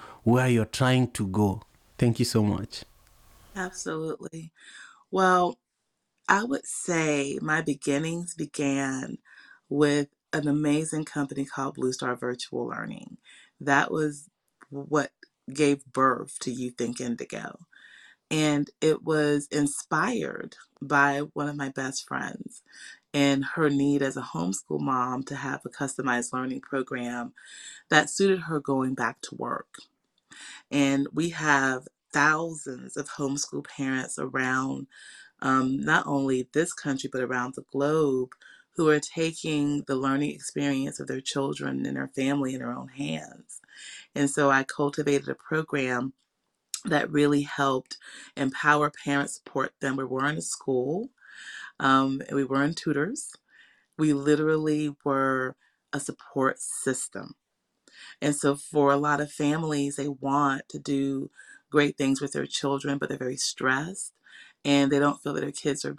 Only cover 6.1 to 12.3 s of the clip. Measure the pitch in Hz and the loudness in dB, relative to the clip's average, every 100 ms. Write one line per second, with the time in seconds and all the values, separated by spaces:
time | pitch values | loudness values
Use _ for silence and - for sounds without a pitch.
6.1 | _ - 196 240 277 - - - 165 156 | _ 2 2 2 -4 -6 -8 -2 0 2
7.1 | 147 139 - 151 156 160 - - 139 160 | 0 0 -4 -2 -2 0 -2 0 -2 -2
8.1 | 170 175 - 147 - 139 135 135 135 123 | -6 -8 -8 -8 -2 -2 0 -2 -4 -8
9.1 | - _ - - - _ 143 147 147 143 | -12 _ -20 -20 -20 _ 4 4 4 0
10.1 | _ _ 156 147 147 151 151 160 156 151 | _ _ -2 0 2 2 2 0 -4 -4
11.1 | 147 139 139 139 - 135 135 131 127 131 | -4 -4 -4 -6 -6 -6 -2 -2 -2 -4
12.1 | 123 123 | -4 -4